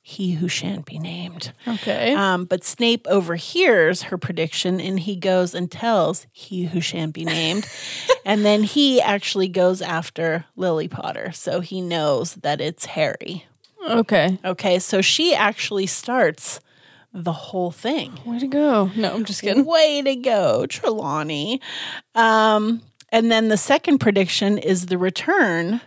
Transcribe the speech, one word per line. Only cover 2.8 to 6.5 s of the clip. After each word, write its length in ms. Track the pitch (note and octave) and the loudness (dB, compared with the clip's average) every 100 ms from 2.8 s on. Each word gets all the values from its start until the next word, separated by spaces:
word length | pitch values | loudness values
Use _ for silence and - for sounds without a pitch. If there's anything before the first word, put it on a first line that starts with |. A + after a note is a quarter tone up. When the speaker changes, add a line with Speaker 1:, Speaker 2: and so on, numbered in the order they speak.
| A#3 A#3 - | 2 2 2
Speaker 1:
overhears 920 | G3 E3+ E3 - E4+ F4+ G#3+ D#3+ F3 | 0 2 -4 -4 0 4 6 4 2
her 140 | - F#3 | -4 -6
prediction 640 | - E3+ D#3+ - F#3 F#3 | -6 -4 -4 -2 -2 -2
and 200 | F#3+ F#3+ | -2 -4
he 160 | F3+ F#3+ | -4 -4
goes 400 | F#3+ F#3 F3+ F3 | 0 2 2 -2
and 120 | F3+ | -8
tells 600 | - A#3 A3 D#3+ F#3 - | -4 0 2 2 -2 -10
he 360 | _ - | _ -12